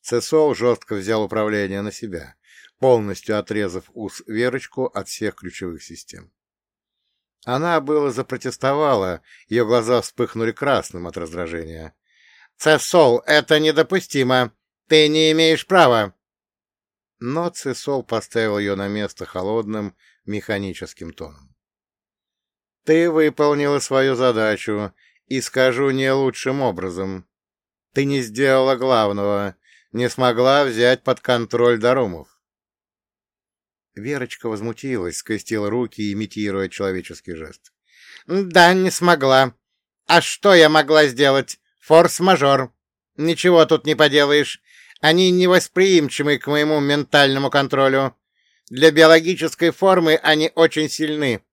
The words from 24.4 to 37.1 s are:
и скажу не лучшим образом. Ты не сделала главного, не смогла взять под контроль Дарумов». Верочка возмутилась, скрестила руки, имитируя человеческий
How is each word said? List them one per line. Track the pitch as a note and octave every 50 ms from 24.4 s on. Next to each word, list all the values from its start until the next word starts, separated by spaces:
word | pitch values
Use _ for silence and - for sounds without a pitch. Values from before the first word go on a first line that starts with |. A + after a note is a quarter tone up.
| A2 G#2+ G#2+ - - - G#2 G#2 G#2+ F#2+ _ _ _ _ _ _ _
и | _ C3+ C3
скажу | A#2+ - - C3 C3 C3 A#2+ B2 C#3 C3+
не | C3 C3+ C3+ C3+
лучшим | C3+ C3+ C3+ C3 A#2 - - C3+ C3+ C#3
образом. | C3+ A#2+ F#2 E2+ F2+ F#2 E2+ F#2 F#2+ F#2+ F#2+ F#2 - _ _ _ _ _ _ _ _ _ _ _ _ _ _
Ты | C3+ C#3
не | C#3 C#3 C3+
сделала | B2 A2 G#2+ A#2+ C#3 C3+ C3 C3 C3 C3 C3
главного, | A#2 B2+ C3 B2+ A2+ A2 G2+ G2+ G2+ G2+ G2+ G#2 G2+ G2+ G2 F2+ _ _ _ _ _ _ _
не | - A2+ B2 A#2+
смогла | - - B2+ B2 A#2 A#2 B2 C3 C#3 D3 C#3+
взять | C3 A2+ A2 A#2+ B2 B2+ -
под | _ - B2 -
контроль | - - B2 A#2 A#2 - - A#2 A#2+ A#2+ A#2+ A2
Дарумов». | A2 A#2+ C3 C3+ B2 G2+ F2 D#2+ D2+ _ _ _ _ _ _ _ _ _ _ _ _ _ _ _ _ _ _ _ _ _ _ _ _ _ _ _ _ _ _ _ _ _ _
Верочка | - G#2 B2+ D3 C#3 B2+ A#2+ - - - A#2
возмутилась, | G#2+ G2+ G#2+ A#2 A2+ - - C3+ B2+ G#2+ F2+ F2 D#2+
скрестила | - - - A2 G2 - - A2 G#2+ G#2 G2+
руки, | G#2+ B2 B2 G#2+ _ - G#2+ G#2
имитируя | G2+ G#2 A2 G2 - G#2+ G#2 G2+ F#2+ G2 F#2+ F2+
человеческий | - - G2+ G2 F#2 F#2 F2 -